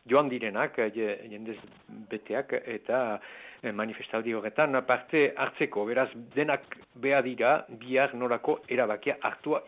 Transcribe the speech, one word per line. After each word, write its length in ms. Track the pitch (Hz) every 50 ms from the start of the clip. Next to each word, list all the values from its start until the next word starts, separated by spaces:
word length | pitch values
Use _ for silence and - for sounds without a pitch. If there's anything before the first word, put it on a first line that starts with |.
| -
joan 220 | 113 123 143 151 139
direnak, 500 | 127 120 113 107 95 110 143 147 - 135
eh, 120 | 113 107 101
je-, 340 | 113 110 104 104 - - 113
jendez 300 | 107 104 110 110 110 - - - - - - -
beteak, 640 | - 110 107 - 117 107 - - 107 127 135 - 127 - -
eta, 560 | 123 113 107 - - 117 131 127 113 104 101 - - - - - - - - -
eh, 100 | 117 104
manifestaldi 640 | 104 110 110 107 - - - - 113 113 120 113
horretan 480 | 110 104 107 - - 156 147 135 131 127
parte 460 | - 123 120 - - - 156 143 135 -
hartzeko. 480 | 139 135 127 - - 156 - - 104 104
Beraz, 240 | 110 120 127 131 131 - 117 117 - -
denak 420 | 135 151 151 180 - - - - - - _ -
beha 280 | 120 120 139 139 139 123
dira, 420 | 131 123 113 113 123 147 156 - -
bihar 460 | 127 113 120 123 127 131 139 139 123
norako 460 | 120 127 123 120 117 - 151 151 - - -
erabakia 500 | 127 123 123 107 107 107 - - - - -
hartua 400 | 110 - - - 151 151 - -